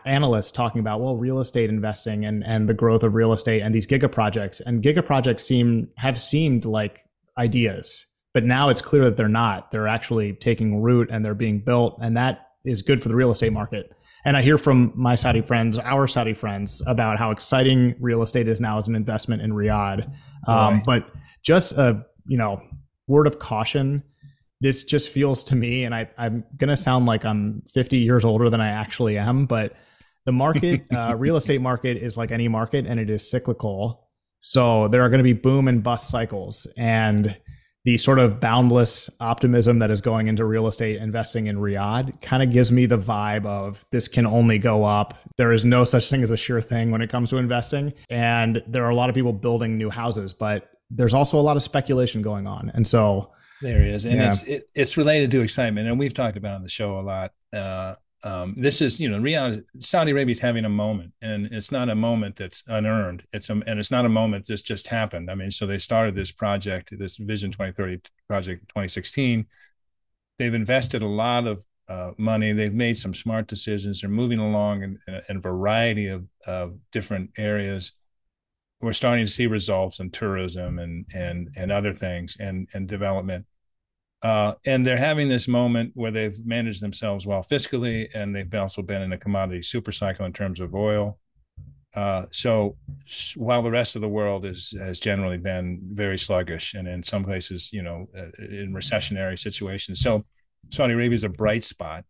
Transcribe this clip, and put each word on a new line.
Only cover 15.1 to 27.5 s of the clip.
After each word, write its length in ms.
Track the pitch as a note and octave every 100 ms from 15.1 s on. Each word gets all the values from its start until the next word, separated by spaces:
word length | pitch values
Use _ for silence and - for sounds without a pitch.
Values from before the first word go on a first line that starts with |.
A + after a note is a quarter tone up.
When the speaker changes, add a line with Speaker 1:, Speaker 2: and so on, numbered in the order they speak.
| A#2+
Speaker 1:
Saudi 260 | C3 A2+
friends, 380 | A2 A#2 A2+ A2
our 260 | A#2 C#3 C3+
Saudi 280 | B2 A2+
friends, 480 | G#2+ A2 G2+ G2+ - A#2
about 320 | A#2+ A2 G#2+
how 140 | A2+
exciting 640 | G#2 - C3 C3 C3 B2 A#2+
real 220 | B2 A2+
estate 280 | A2+ B2+ A2+
is 100 | A2
now 180 | A#2 G#2+
as 100 | G#2
an 80 | A2
investment 460 | G#2 A2 - A2
in 100 | G#2+
Riyadh. 500 | G#2+ G#2 G#2 G2 G2 - - - - -
Um, 280 | A2+ G#2+ G#2
Speaker 2:
Right. 80 | B2
Speaker 1:
but 240 | A#2+ - - - _
just 340 | - E3+ - D3
a, 280 | B2+ G#2+ - _ -
you 120 | B2+
know, 240 | A2 G2 - - _ _ -
word 180 | C#3+ D3
of 140 | -
caution, 640 | - A2 A2+ D3 C3+ C#3 - _ - _ _ _
this 240 | C3+ B2+
just 260 | - D3 -
feels 360 | C3+ C#3+ C3 -
to 100 | C3
me, 300 | A#2+ B2+ B2
and 100 | A#2
I, 140 | A2+ -
I'm 260 | A#2 A#2 - -
gonna 180 | C#3 C#3
sound 300 | - B2+ A#2+
like 180 | A2
I'm 380 | A2+ G#2+ G#2